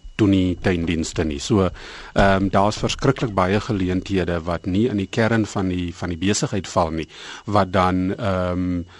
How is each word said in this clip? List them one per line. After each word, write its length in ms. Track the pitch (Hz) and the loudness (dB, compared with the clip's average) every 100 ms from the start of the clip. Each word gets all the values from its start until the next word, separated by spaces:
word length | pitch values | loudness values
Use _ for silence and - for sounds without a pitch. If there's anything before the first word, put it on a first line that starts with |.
| - - | -8 0
doen 140 | 104 | 4
nie 280 | 95 92 87 | 4 2 0
tuindienste 640 | 104 90 82 82 80 - | 0 0 0 -2 -2 -2
nie. 140 | 80 71 | -2 -2
So, 320 | - 107 92 - - - - | 0 2 2 -2 -12 -16 -6
ehm, 340 | - 98 95 98 | 2 4 4 2
daar's 280 | 101 101 104 | 2 2 2
verskriklik 580 | 117 - 139 131 120 | -4 0 0 0 0
baie 260 | 95 90 104 | 0 2 2
geleenthede 800 | - 104 90 92 - 98 85 87 | 0 -2 0 -2 -2 -2 0 -2
wat 240 | 82 85 - | -2 -4 -2
nie 220 | 92 120 | 0 0
in 80 | 104 | 0
die 100 | 95 | -2
kern 400 | - 110 113 104 | 0 2 2 0
van 220 | 107 95 | -2 -2
die, 260 | 90 87 | -2 -4
van 140 | 85 90 | -6 -8
die 100 | 85 | -2
besigheid 500 | 92 104 151 104 - | 0 0 -2 -4 -2
val 220 | - 82 | 0 0
nie, 160 | 80 76 - - - | 0 -6 -12 -16 -14
wat 280 | - 104 95 | -2 0 2
dan, 440 | 95 92 92 92 98 | 2 2 2 0 -2
ehm, 640 | 107 92 90 90 92 90 85 | -2 0 0 -2 -2 -2 -6